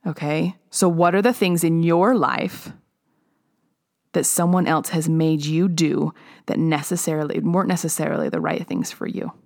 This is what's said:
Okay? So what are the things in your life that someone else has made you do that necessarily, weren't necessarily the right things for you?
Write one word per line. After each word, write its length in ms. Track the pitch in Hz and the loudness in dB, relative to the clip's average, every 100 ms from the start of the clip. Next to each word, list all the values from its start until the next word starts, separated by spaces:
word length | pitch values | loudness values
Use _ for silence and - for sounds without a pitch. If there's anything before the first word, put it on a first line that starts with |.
| 208 | -8
Okay? 480 | 151 147 156 175 - _ | -6 -4 -2 -2 -6 _
So 180 | - 185 | 0 2
what 260 | 165 175 | 4 4
are 80 | 185 | 4
the 100 | 240 | 2
things 320 | 247 190 175 | 2 0 2
in 180 | 165 165 | 2 2
your 320 | 165 170 196 | 2 4 4
life 580 | 254 143 64 190 - - - _ _ _ _ _ _ _ _ _ _ _ _ _ | 4 2 -2 -4 -8 -18 -20 _ _ _ _ _ _ _ _ _ _ _ _ _
that 120 | 175 | -2
someone 420 | - - 170 180 180 | -2 0 2 2 2
else 240 | 156 - | 0 0
has 180 | 165 160 | -2 0
made 360 | 160 160 156 | 2 2 2
you 240 | 147 156 190 | 0 2 2
do 460 | 165 160 - 156 - - - - | 2 0 0 -2 -6 -20 -20 -6
that 120 | - | -2
necessarily, 840 | 160 151 143 175 - 156 151 - | 0 0 -2 -4 -2 -4 -4 -2
weren't 280 | 170 175 185 | 0 0 0
necessarily 600 | 180 165 - 151 151 156 | -2 -2 -4 -2 -2 -2
the 120 | 170 | -2
right 240 | 160 - | -2 -4
things 280 | 170 - - | -4 -6 -6
for 140 | - - | -8 -8
you? 260 | - - - | -8 -10 -12